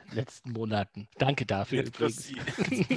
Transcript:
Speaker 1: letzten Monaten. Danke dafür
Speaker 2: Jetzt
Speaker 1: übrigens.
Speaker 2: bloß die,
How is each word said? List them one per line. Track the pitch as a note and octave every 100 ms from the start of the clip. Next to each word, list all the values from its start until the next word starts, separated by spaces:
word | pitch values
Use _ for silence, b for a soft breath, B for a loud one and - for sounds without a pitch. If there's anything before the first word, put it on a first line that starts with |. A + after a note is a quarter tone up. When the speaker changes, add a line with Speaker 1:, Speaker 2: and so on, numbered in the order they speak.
| -
Speaker 1:
letzten | A2 - - B2+
Monaten. | A2+ A2 G#2+ G2 - G#2 -
Danke | D#3 C#3+ A#2
dafür | G2 G2 C3+
Speaker 2:
Jetzt | B2 -
Speaker 1:
übrigens. | A#2 A2+ -
Speaker 2:
bloß | - - - F#3+
die, | A#3+ -